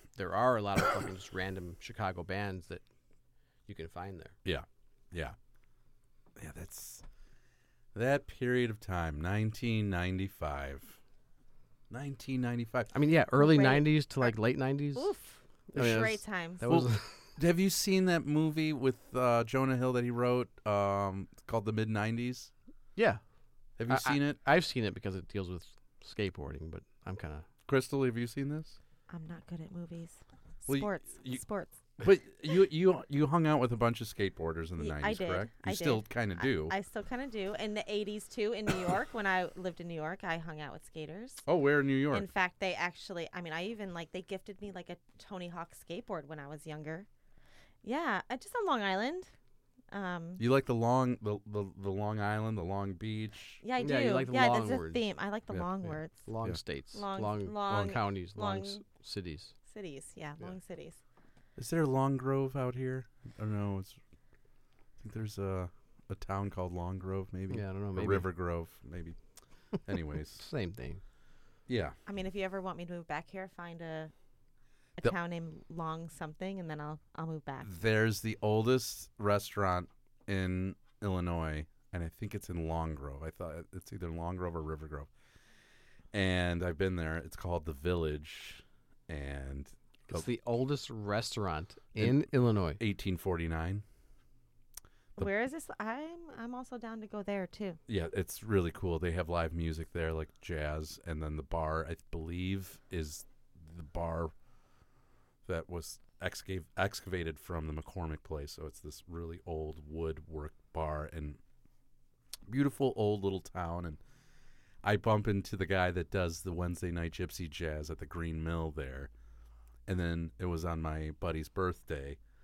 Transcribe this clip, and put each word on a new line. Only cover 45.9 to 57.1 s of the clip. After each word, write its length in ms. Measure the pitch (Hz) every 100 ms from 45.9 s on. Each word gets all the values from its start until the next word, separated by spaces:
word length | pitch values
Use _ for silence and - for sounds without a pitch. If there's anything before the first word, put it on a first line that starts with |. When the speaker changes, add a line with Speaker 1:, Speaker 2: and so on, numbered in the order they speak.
| 175 240 180 139
Speaker 3:
when 120 | 151
I 80 | 139
was 180 | 151 156
younger. 400 | 151 151 165 208 _ - - - - - _
Yeah, 380 | - 277 320 190 -
uh, 80 | 254
just 180 | - 494
on 100 | 392
Long 160 | 254
Island. 420 | 202 190 240 359 - - - - _ _ -
Um, 420 | 196 190 175 165 185
Speaker 2:
You 120 | 117
like 160 | 135 131
the 80 |
long, 420 | 117 117 127 127 123
the, 160 | 107 104 104
the, 180 | 104 98 -
the 100 | 98
Long 280 | 98 104 107
Island, 380 | 101 107 110 110
the 40 |
Long 280 | 85 98 98
Beach? 640 | 90 110 107 107 - - -
Speaker 3:
Yeah, 140 | 220 254
I 20 |
Speaker 1:
Yeah, 220 | 185 -
you 80 | 233
Speaker 3:
do. 60 |
Speaker 1:
like 120 | - 127
the 60 |
Speaker 3:
Yeah, 140 | 254 247
Speaker 1:
long 100 | 240
Speaker 3:
that's 120 | 214
a 40 | 254
Speaker 1:
words. 160 | 82
Speaker 3:
theme. 200 | 247 214 180
I 120 | 202
like 160 | 214 -
the 80 |
Speaker 2:
Yeah, 60 | 190
Speaker 3:
long 220 | 180 190
Speaker 2:
yeah. 40 | 170
Speaker 3:
words. 260 | 156 160 - -
Speaker 1:
Long 220 | 113 113
Speaker 2:
Yeah. 60 |
Speaker 1:
states. 400 | 82 - 71 - 208
Speaker 3:
Long, 260 | 202